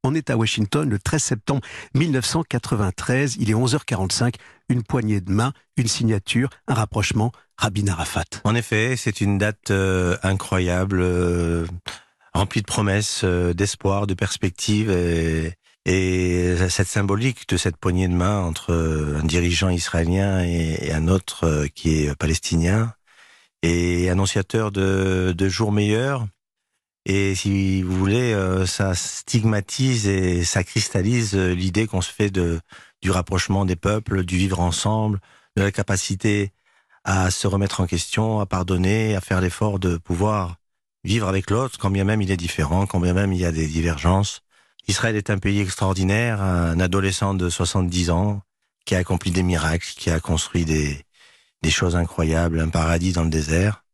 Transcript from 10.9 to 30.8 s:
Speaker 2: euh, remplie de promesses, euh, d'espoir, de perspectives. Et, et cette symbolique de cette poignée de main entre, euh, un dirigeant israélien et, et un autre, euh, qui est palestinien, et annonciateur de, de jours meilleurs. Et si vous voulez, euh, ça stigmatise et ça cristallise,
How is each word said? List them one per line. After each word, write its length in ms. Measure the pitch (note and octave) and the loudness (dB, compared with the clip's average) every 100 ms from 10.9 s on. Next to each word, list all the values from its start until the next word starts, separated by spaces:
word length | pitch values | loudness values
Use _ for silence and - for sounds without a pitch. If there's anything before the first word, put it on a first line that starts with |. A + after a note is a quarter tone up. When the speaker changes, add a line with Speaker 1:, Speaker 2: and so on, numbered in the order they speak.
| F#2 | 2
Speaker 2:
euh, 680 | F2+ F2 F2 F2 E2+ E2+ E2+ F2+ - - _ _ _ | 2 2 2 0 0 0 -4 -8 -12 -14 _ _ _
remplie 300 | - G2 A#2 | -2 0 -2
de 40 | G#2 | -2
promesses, 540 | - G2+ G2 G#2 - | 0 2 2 0 -2
euh, 280 | F#2+ F2 F2 | 0 2 0
d'espoir, 540 | E2+ G2+ - G2 G2 G2+ | 0 -2 -2 -2 0 -2
de 80 | |
perspectives. 760 | F2+ F#2+ - F#2+ - - G#2 G#2+ | -2 -4 -2 -4 -4 -2 0 2
Et, 640 | F2+ F2 E2 E2 D#2+ D#2+ E2 _ _ F2+ | 0 2 0 0 -2 -4 -10 _ _ 0
et 720 | F#2 F#2 F#2 F2+ F2 F2+ F2 F#2 | 0 2 0 0 2 0 2 0
cette 200 | - F#2 | 0 0
symbolique 600 | A2 G2 G2+ C3 A#2 - | 0 0 0 0 -4 -2
de 80 | F#2 | -2
cette 200 | F#2+ - | -2 -2
poignée 320 | F#2+ F2+ F#2 | 0 0 2
de 60 | |
main 260 | F2 F#2 G#2 | 2 2 0
entre, 320 | F2 D#2 - | -2 -4 -2
euh, 480 | E2+ D#2+ D#2 D2+ D2 | 0 2 0 -2 -2
un 20 | |
dirigeant 440 | D#2+ E2+ F2 E2+ F#2+ | 0 2 2 2 0
israélien 760 | F2 - E2+ E2 F#2 G2 F#2+ | 0 0 0 2 2 2 0
et, 360 | F2 E2+ D#2+ D#2 | 0 0 -2 -2
et 100 | D2+ | -2
un 160 | D#2 D#2+ | 0 2
autre, 360 | F#2 - - | 2 0 -2
euh, 220 | E2+ D2+ C#2+ | 0 0 -2
qui 220 | - E2 D#2 | -2 0 2
est 160 | D2 | 0
palestinien, 800 | C#2+ D#2 - - E2+ E2+ G#2+ A#2 - _ - - - _ _ | -2 -2 -2 0 0 2 0 -2 -6 _ -20 -20 -20 _ _
et 480 | E2+ E2+ F2 F2 F2+ | 0 2 2 2 2
annonciateur 640 | F#2 G2 G#2 F#2 A2+ A2 | 2 0 -2 -2 -2 -2
de, 600 | G2 F#2+ F#2+ F#2+ F#2 F#2 F2 | 0 0 2 0 0 0 0
de 120 | G2 | 0
jours 240 | F2+ G#2+ | 0 0
meilleurs. 540 | G#2 G#2 G#2+ C3 C3+ G#2+ _ _ _ _ _ _ _ - | 2 2 2 0 -2 -6 _ _ _ _ _ _ _ -2
Et 280 | G2 G2 | 0 0
si 480 | F#2+ G2+ G2 F#2+ F#2+ | 0 0 0 2 0
vous 160 | F#2 F#2 | 0 0
voulez, 340 | F#2+ A2+ B2 | 2 2 2
euh, 320 | G#2 F#2 F#2 | 0 0 0
ça 300 | F#2 - G2 | 0 0 0
stigmatise 1120 | F2+ - - - A#2 A2+ G#2+ G2 - C3 A#2+ G#2 | -2 -4 -10 -2 0 2 0 -4 -2 0 2 0
et 340 | F#2+ F#2 F2 | 2 2 2
ça 220 | E2+ F#2+ | 0 0
cristallise, 680 | F2 A2+ | -2 -2